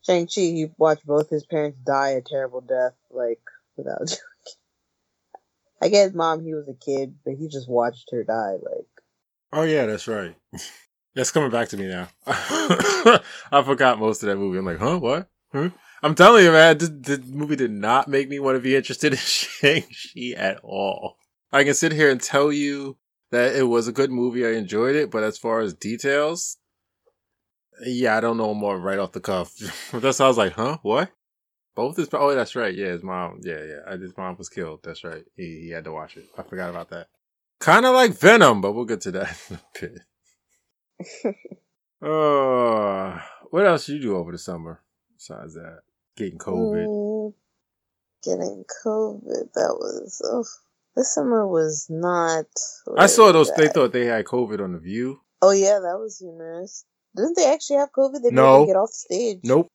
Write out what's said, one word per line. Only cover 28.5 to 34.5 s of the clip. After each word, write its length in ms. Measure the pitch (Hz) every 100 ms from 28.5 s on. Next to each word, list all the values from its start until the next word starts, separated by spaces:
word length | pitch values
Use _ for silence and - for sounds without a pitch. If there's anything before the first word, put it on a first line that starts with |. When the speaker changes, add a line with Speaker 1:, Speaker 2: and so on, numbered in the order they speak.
Speaker 2:
more 240 | 104 101 95
right 200 | 92 98
off 140 | 95
the 80 | 95
cuff. 340 | 98 92 - - 101 -
<laughs> 160 | -
That's 260 | 123 127 123
why 60 |
I 40 | 135
was 100 | 117
like, 160 | 98
"Huh? 240 | 98 120 156
What?" 300 | 101 120 185 _ _ _ _ _ _ -
Both 220 | 123 170
his, 100 | 147
oh, 200 | - 143
that's 220 | 135 113 127
right. 180 | 110
Yeah, 120 | 92 95
his 160 | 87
mom. 380 | 92 92 87 90
Yeah, 200 | 92 78
yeah. 180 | 78 73 98
Uh, 120 | 95
his 180 | 92 90
mom 200 | 92 90
was 100 |
killed. 320 | 90